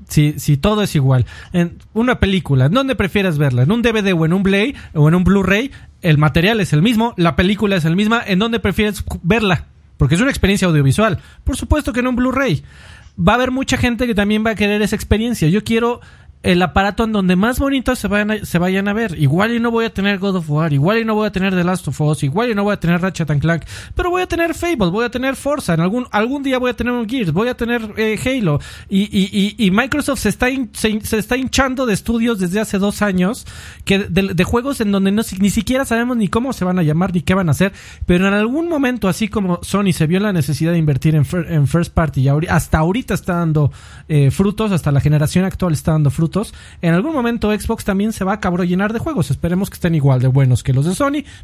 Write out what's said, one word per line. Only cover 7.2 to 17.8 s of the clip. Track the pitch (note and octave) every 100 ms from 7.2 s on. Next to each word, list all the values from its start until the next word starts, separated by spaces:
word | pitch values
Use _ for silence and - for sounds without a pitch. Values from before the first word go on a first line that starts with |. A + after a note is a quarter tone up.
| E3+ C#3+
película | F#3 G#3 G#3+ G3
es |
el | D#3+
misma. | E3+ G#3+ A#3
¿En | A3+ F#3
dónde | A3+ A3+
prefieres | G#3 F#3 G#3+ G#3
cu-, | - -
verla? | E3+ A3+ G#3+ F3 - - - -
Porque | C#3+
es | E3+
una | C4
experiencia | - F#3+ G3 F#3
audiovisual. | D#3 C3+ C3 G#3+ E3 - -
Por | - C#4
supuesto | B3 D4+ C#4+
que | A#3+
en | B3
un | A#3+
Blu-ray. | B3+ B3 B3+ D3 - - - - - -
Va | F3+
a | A#3
haber | B3+
mucha | B3+ C4+ B3+
gente | B3 A#3 B3
que | G#3
también | G3+ G#3+
va | A3
a | G#3+
querer | G#3 G#3
esa | G#3 G#3
experiencia. | - G#3+ A#3 A#3 D#3
Yo | G3
quiero | G#3+ A3+ A#3 A#3+ - - - -
el | F#3+ F3+
aparato | F3+ G3 G3 G3
en | A3+
donde | G#3+ F#3 F3+
más | G#3+ B3+
bonitos | C#4 C#4